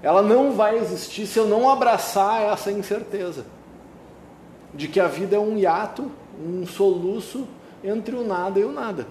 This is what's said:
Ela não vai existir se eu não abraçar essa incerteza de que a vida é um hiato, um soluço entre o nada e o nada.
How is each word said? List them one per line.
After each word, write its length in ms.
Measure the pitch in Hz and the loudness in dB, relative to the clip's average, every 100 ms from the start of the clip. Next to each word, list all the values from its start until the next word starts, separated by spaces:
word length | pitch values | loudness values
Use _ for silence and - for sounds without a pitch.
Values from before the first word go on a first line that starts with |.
Ela 180 | 147 185 | 6 4
não 320 | 208 247 277 | 6 6 6
vai 240 | 214 214 226 | 4 2 2
existir 480 | 185 180 - - 214 | -2 -6 -8 -10 -2
se 140 | 226 | 0
eu 80 | 208 | 2
não 220 | 214 262 | 4 4
abraçar 720 | 269 240 208 - 202 196 220 | 4 4 2 0 0 2 2
essa 280 | 208 208 202 | 0 0 -2
incerteza 760 | 202 196 208 - 196 180 151 110 - - - - - - - - - - - - | -6 -4 -6 -6 -6 -6 -8 -14 -18 -20 -20 -20 -20 -20 -20 -20 -20 -20 -20 -18
de 140 | 143 156 | -10 -2
que 120 | 170 | 0
a 80 | 180 | 0
vida 280 | 160 190 202 | 0 0 0
é 40 | |
um 180 | 214 214 | 0 2
hiato, 540 | 185 170 208 - 269 - - - | 2 2 -4 -8 -10 -12 -20 -14
um 260 | 160 180 180 | -8 -8 -8
soluço 840 | - 196 175 180 220 - 254 247 - - - | 2 2 2 -2 -4 -8 -10 -12 -14 -20 -12
entre 320 | 196 220 220 247 | -6 -6 -6 -6
o 100 | 226 | -4
nada 340 | 180 185 196 | -2 0 0
e 40 | |
o 80 | 220 | 0
nada. 360 | 285 233 175 117 | -2 -6 -8 -10